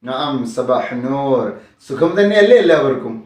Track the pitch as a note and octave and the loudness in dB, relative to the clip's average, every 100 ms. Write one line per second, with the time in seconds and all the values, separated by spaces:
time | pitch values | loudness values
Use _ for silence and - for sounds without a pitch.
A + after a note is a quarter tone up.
0 | B2 C3 D3 C3+ A#2 A#2+ A#2+ B2 - B2 | -8 -8 -6 -6 -6 -6 -2 -2 -2 -6
1 | B2+ C#3 C#3 B2+ A2 - - _ - C3+ | -6 -4 0 -2 -2 -8 -18 _ -14 -2
2 | E3 F#3 G3+ G#3 G3+ A#3+ F3 D#3 C3+ B2 | -2 2 2 4 6 6 6 2 2 -4
3 | A2+ A2+ | -6 -12